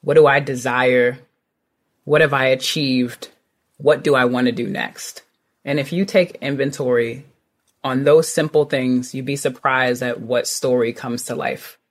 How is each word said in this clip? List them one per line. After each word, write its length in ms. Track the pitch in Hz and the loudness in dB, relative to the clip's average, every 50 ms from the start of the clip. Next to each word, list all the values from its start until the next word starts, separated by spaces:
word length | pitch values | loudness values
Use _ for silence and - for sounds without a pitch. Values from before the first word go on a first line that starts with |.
| - | -4
What 120 | 143 143 | 2 6
do 120 | 160 151 | 6 6
I 140 | 143 135 143 | 8 6 4
desire? 760 | 143 139 135 123 123 131 123 127 127 127 127 123 120 123 127 131 - _ _ _ _ _ _ _ _ _ _ _ _ _ _ _ _ | 0 -2 -6 -6 -4 -2 0 2 2 4 4 4 2 2 0 -4 -14 _ _ _ _ _ _ _ _ _ _ _ _ _ _ _ _
What 160 | - 143 151 | 0 2 4
have 120 | 160 147 139 | 4 4 2
I 140 | 139 131 | 2 2
achieved? 800 | 131 131 127 - - - 160 147 135 131 127 123 120 120 - - - _ _ _ _ _ _ _ _ _ _ | 2 2 0 0 -6 -4 -2 -2 0 0 0 0 -2 -4 -12 -18 -20 _ _ _ _ _ _ _ _ _ _
What 260 | 139 139 151 - - | 2 2 2 2 2
do 100 | 156 143 | 0 2
I 100 | 131 127 | 2 2
wanna 260 | 123 123 123 127 127 117 | 2 0 0 0 0 0
do 160 | - 120 101 | -2 -6 -6
next? 540 | 98 - 60 - - - - - - - _ _ _ _ _ _ _ _ _ | -6 -6 -8 -8 -10 -12 -16 -16 -16 -18 _ _ _ _ _ _ _ _ _
And 160 | - 143 147 | -6 -4 -4
if 120 | 139 143 - | -4 -4 -2
you 120 | 175 196 | -4 -4
take 320 | 196 - 202 180 170 - | 0 2 0 0 0 -4
inventory 880 | - - 139 143 135 135 139 143 - 139 127 123 120 117 117 113 131 139 _ _ _ _ _ _ _ _ _ _ _ _ | -10 -6 -6 -4 -2 -4 -4 -4 -4 -2 0 0 0 0 -2 -6 -10 -16 _ _ _ _ _ _ _ _ _ _ _ _
on 220 | 135 131 131 139 | -4 -4 0 2
those 240 | 143 147 160 160 - | 4 6 4 4 2
simple 360 | - - 156 - - 151 147 | -2 -2 -4 0 0 0 0
things, 480 | 143 - 135 127 127 127 127 123 - - | 0 -2 -2 0 0 0 0 -2 -4 -10
you'd 100 | 135 131 | -10 -8
be 100 | 127 139 | -6 -6
surprised 680 | 139 - 143 127 - - 139 131 131 127 127 123 120 127 | -4 -4 -4 -6 -2 -2 0 0 2 2 0 0 -2 -2
at 180 | 123 120 - | -6 -6 -6
what 260 | 113 113 123 120 - | -6 -4 -2 -2 -2
story 460 | - - - - 135 127 127 120 113 120 | -4 -8 -4 -2 0 0 2 0 -2 -4
comes 320 | - - 127 120 120 - | -6 -8 -8 -8 -8 -8
to 100 | - 120 | -8 -8
life. 440 | - - 127 131 - - - - _ _ _ | -6 -4 -6 -6 -8 -12 -20 -20 _ _ _